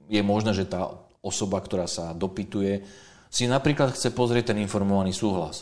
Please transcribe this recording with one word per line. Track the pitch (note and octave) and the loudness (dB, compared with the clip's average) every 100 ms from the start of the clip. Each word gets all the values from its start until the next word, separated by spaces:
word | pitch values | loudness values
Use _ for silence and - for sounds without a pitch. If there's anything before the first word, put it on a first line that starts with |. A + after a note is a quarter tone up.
| - | -2
je | G#2 | 2
možné, | G2+ G#2 A2 G2 | 4 2 2 0
že | |
tá | F#2 F2+ F#2 - - _ | 0 -2 -4 -6 -20 _
osoba, | G2 - G2+ F#2+ | -8 -4 -2 -2
ktorá | - F#2 | -2 -4
sa | E2+ - E2 E2 | -4 -4 -6 -4
dopytuje, | F#2+ G#2 F#2+ G#2 G2 G2 G2 - - - - | -4 -4 -6 -2 0 -2 -6 -20 -20 -20 -8
si | - | -2
napríklad | B2 C#3 D3 D3 C3+ | 2 4 4 2 2
chce | A#2+ B2 B2 | 2 -2 2
pozrieť | A#2+ A#2+ A#2 G#2 | 2 2 2 0
ten | |
informovaný | G2+ G#2 G2 G2 F#2+ | 0 0 2 2 2
súhlas, | F#2 G#2+ F#2 D#2 - | 0 0 0 -2 -6